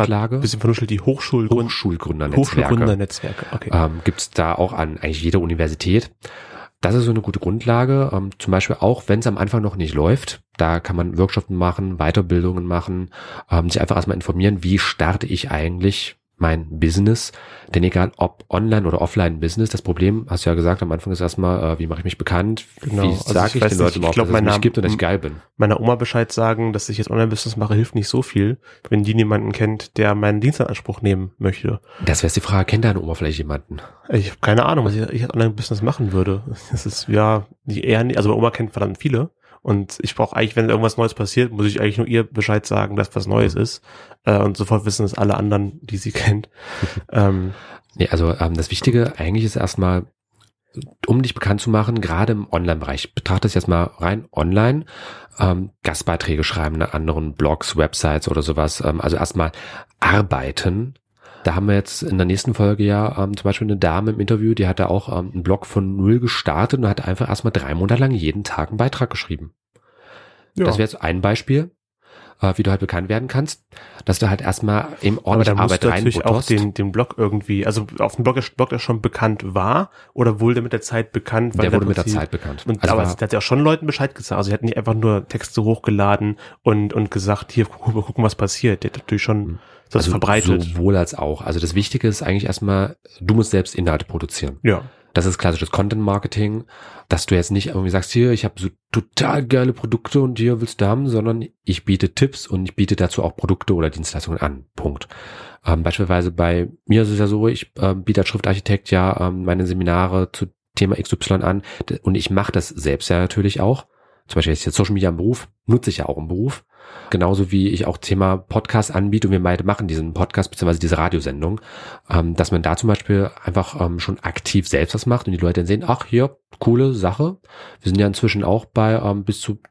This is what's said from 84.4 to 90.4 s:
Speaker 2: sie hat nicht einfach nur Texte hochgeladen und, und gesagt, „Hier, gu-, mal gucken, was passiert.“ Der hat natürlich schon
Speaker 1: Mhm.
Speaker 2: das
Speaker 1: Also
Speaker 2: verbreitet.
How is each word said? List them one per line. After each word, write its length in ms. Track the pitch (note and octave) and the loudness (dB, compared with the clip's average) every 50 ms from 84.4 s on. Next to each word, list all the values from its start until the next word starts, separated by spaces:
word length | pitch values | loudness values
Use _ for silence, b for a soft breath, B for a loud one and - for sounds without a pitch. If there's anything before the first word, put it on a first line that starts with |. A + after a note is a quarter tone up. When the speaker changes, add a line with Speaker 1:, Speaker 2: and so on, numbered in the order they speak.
| G2+ G2 | 0 0
Speaker 2:
sie 60 | G#2 | 0
hat 80 | - A#2 | 0 -2
nicht 120 | A2+ - | -2 -2
einfach 180 | - G#2+ A2+ A2 | -2 0 0 0
nur 340 | A2 A2+ A2 G#2 G2 - - | 2 2 2 2 2 0 -4
Texte 340 | - A2+ - - - A#2 | -8 -8 -8 -6 -2 0
hochgeladen 760 | G#2+ A2 A2+ - - G#2+ G#2 G2+ G2 G2+ G2+ - G#2+ G#2 G#2 B B B B B B | 2 2 2 0 0 0 2 2 4 2 2 2 2 0 -2 B B B B B B
und, 280 | A#2+ G#2+ G#2+ G#2 G#2 | 2 4 4 2 0
und 200 | - A2 G#2+ G2+ | 0 0 0 0
gesagt, 400 | - G2+ F#2+ G#2 G#2 - - - | -2 -2 0 0 0 -2 -4 -2
„Hier, 140 | - A#2+ G#2 | 0 0 0
gu-, 260 | - - - - A#2 | 0 -2 -6 -2 -2
mal 100 | A2 G#2+ | 0 0
gucken, 220 | G2+ - - - A2+ | -2 -2 0 2 2
was 100 | G#2+ - | 2 2
passiert.“ 480 | - G#2 G2 - - - A#2 G2 - | 0 -2 -2 -2 0 0 2 2 0
Der 80 | - - | -2 -6
hat 60 | - - | -8 -8
natürlich 240 | - - G#2+ G2+ | -6 -2 -2 0
schon 140 | - - G#2+ G#2 G2+ | 0 0 0 0 0
Speaker 1:
Mhm. 120 | F#2 E2 - B B B B B B | -4 -8 -10 B B B B B B
Speaker 2:
das 60 | B - D#2 | B 0 2
Speaker 1:
Also 60 | E2+ | 2
Speaker 2:
verbreitet. 500 | F2+ F2+ - G2+ G#2 A2 | 0 2 2 2 2 4